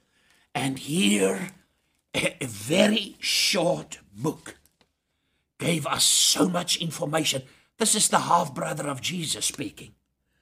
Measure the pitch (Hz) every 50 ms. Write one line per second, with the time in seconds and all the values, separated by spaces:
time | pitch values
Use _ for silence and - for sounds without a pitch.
0 | _ _ _ _ _ _ _ _ _ _ - 131 127 139 131 131 - 139 147 180
1 | 202 202 208 202 190 190 196 - 185 160 - - _ _ _ _ _ _ _ _
2 | _ _ - 131 143 175 - - 143 123 107 98 104 117 156 190 208 208 214 220
3 | 202 - - - - - - - - - - 190 160 170 165 - 156 - - -
4 | - _ 101 98 123 156 143 - - - - _ _ _ _ _ _ _ _ _
5 | _ _ _ _ _ _ _ _ _ _ _ - - - 170 160 135 - 139 -
6 | - - - - - - - - 151 185 175 175 175 - - - 175 165 - -
7 | 170 151 151 160 151 - - 135 - - - _ _ _ _ - 226 214 - 214
8 | - - - 175 135 139 160 175 175 147 131 175 175 160 160 151 151 143 139 131
9 | - - 170 185 160 135 - 107 - - - - 127 101 - - 151 - - _
10 | _ _ _ _ _ _ _ _